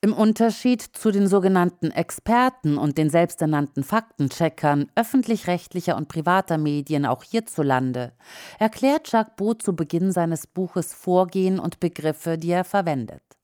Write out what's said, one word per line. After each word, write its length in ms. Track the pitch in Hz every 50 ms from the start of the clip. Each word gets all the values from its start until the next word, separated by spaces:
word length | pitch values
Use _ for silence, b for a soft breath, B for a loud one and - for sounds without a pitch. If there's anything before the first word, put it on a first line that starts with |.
Im 120 | - 208
Unterschied 680 | 214 - 214 220 214 - 226 233 220 - - 247 247 233
zu 300 | - - _ - - 220
den 160 | 196 202 202
sogenannten 640 | 196 190 202 180 190 190 185 175 180 180 _ - 165
Experten 880 | - - 165 - - - _ - 226 240 247 262 - - - 156 143 147
und 200 | 123 147 143 160
den 120 | 156 151
selbsternannten 720 | 143 170 175 170 - - 165 156 156 147 147 139 _ 139
Faktencheckern 1080 | 135 - - 220 220 _ _ - 143 131 - - 170 160 - - - 147 143 143 143 - _
öffentlich-rechtlicher 1000 | - 226 - - 269 240 - 226 202 - - 180 170 - - - 180 170 - 151
und 100 | 110 151
privater 500 | - - 165 151 175 180 190 190 - 170
Medien 480 | 156 151 151 147 147 143 - 156 143 143
auch 200 | 131 - - -
hierzulande 880 | - - 226 226 - - - 151 139 131 127 131 127 127 123 123 120 _ B B B B B B B B B
erklärt 500 | 214 220 220 - - 269 285 320 311 -
Jacques 240 | - 226 220 - _
Beau 200 | - 196 214 233
zu 200 | 226 - 208 180
Beginn 380 | 156 165 - - 170 180 190
seines 340 | 180 175 170 165 165 156 -
Buches 480 | _ _ 185 185 175 - 185 156 - -
Vorgehen 640 | - - 190 180 180 190 180 - 190 185 185 190 185
und 220 | - 165 - _
Begriffe, 580 | - 170 - - 147 156 151 - - 165 165 165
die 120 | 165 170
er 120 | 175 180
verwendet. 600 | 180 - - 202 185 170 147 131 117 104 - 69 _ _ _ _